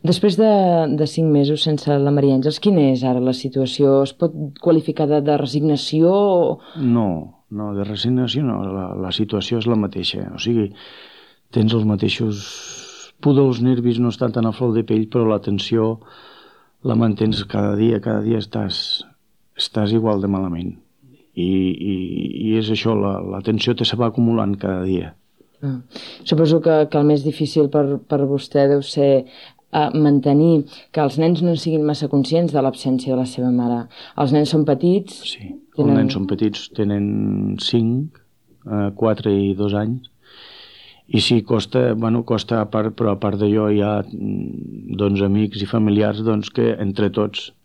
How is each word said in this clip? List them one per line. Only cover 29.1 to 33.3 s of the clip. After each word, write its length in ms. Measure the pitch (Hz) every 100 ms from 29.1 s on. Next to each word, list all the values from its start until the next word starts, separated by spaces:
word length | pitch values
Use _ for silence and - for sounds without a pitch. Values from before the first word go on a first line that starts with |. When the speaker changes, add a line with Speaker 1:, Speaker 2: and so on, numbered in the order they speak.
| 135
Speaker 1:
eh, 600 | 127 - - _ _ - 147
mantenir 720 | 156 147 143 147 143 165 160 143 - _
que 160 | 160
els 140 | 143 135
nens 220 | 165 165
no 80 | 175
en 60 | 165
siguin 240 | 165 160
massa 240 | 151 147 143
conscients 420 | 143 131 165 170
de 120 | 143
l'absència 480 | 135 127 135 127 135
de 60 | 127
la 60 |
seva 220 | 127